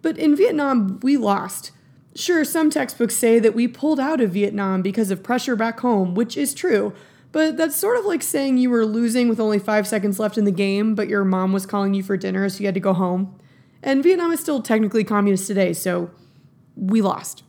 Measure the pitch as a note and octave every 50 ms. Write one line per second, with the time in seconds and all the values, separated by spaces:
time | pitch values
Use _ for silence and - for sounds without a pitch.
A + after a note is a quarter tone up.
0 | - D#4+ B3+ - D#4+ D4+ D4 C#4+ F#4+ B4 E4 D4 C#4+ C#4 C4+ A#3+ G3+ F#3+ F#3+ -
1 | - C4 C#4+ C4+ A3+ G3+ G3 G3 - F#3 - - - - _ _ _ _ _ -
2 | _ _ _ - - - F4+ D#4+ D4 C4+ - E4 D#4+ D4+ D4+ D4+ C4 - - -
3 | A#3+ - - - B3 A3+ A3+ A#3 G#3+ A3 G#3+ A#3 A#3+ A#3+ A#3+ - - D4+ D#4 C#4
4 | C4 D4 D#4+ D#4+ A#3 G3 E3+ G#3 G3+ G3+ G#3+ G3+ G3 F#3+ F#3+ F#3 F3+ G3+ G3 A#3
5 | A3 F#3+ F#3+ F#3 - - A#3+ B3+ - - B3 G#3 A3+ A3+ A3+ - - B3 A3+ G3
6 | F#3 F3+ F3 G3 A#3+ A#3+ - - C#4+ B3 - - - F#4 B3 G3+ G3+ G#3+ - -
7 | - - _ _ _ _ - D4+ D#4 D#4+ C4 C#4+ D#4+ D#4+ D4 - - G#4 B4 A#4+
8 | G4 G4+ F4 C4+ - - - C#4+ C4+ C4+ C4 B3+ B3+ B3 A#3+ A#3 A3 A3 G#3+ A3+
9 | A#3+ A#3 A3+ B3+ B3 A#3 A3 A3 A3 G#3+ G#3+ G#3 G3+ - G#3+ G#3+ G3 G3 A3+ G#3
10 | F#3+ G#3 G3 G3+ G#3+ G#3 G#3 A3+ G#3 G3+ F#3 F3 G3+ G3 G3 G3+ G#3+ A3 A3 G3+
11 | G#3 - G#3+ G3+ G3 F#3+ F#3+ F#3 F#3 F#3+ F#3+ G3 F#3+ G3 - G3+ G3 G3 G3 G3
12 | F#3+ F#3+ G3+ F#3+ F#3+ F#3+ F#3 F#3+ G3 G3 F#3+ G3 G3+ G3 F3+ G3 E3 G3 F#3 E3+
13 | F#3+ F3+ F3+ F#3 G3 F#3 - - _ _ _ _ _ _ _ _ - C4+ C4+ C4+
14 | C#4+ F4 F#4+ F4 F4 E4 E4+ - - - D4 B3+ A3 - A3+ A3 A3 G#3 G#3 A3+
15 | G#3 - G#3+ G#3 G3+ G3+ G3 F#3 F#3+ - G3+ G3 F#3+ F3 E3+ E3+ - F#3 F3 F3
16 | E3+ E3+ - _ _ _ _ - _ _ _ _ _ _ _ - G3 F#3 G#3+ A3+
17 | G3+ F#3+ - - - - - - _